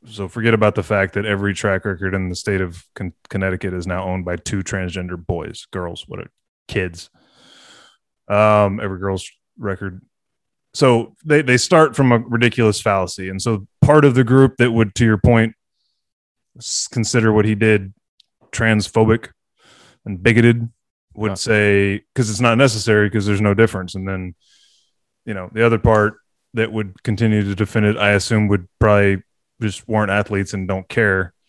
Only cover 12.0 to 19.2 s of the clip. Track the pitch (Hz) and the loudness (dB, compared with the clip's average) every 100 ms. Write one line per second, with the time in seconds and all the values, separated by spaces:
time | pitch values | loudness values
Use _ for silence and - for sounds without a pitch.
12 | 131 120 120 117 120 120 113 104 - 98 | 2 2 0 0 0 2 0 2 0 0
13 | 90 - 95 95 120 107 95 _ - 151 | -2 -8 -10 -6 -4 -4 -6 _ 4 6
14 | 143 123 117 131 135 - 135 113 107 - | 6 4 4 6 4 4 0 2 0 2
15 | 117 107 - 117 113 110 _ _ _ _ | 2 4 4 4 2 -4 _ _ _ _
16 | _ _ _ _ _ - - - - - | _ _ _ _ _ -20 -10 -8 -6 -6
17 | 107 123 110 107 104 107 110 107 98 - | -2 0 2 2 0 0 2 0 -2 -18
18 | _ _ _ _ _ - 113 107 101 - | _ _ _ _ _ -4 0 0 0 0
19 | 110 113 | 2 2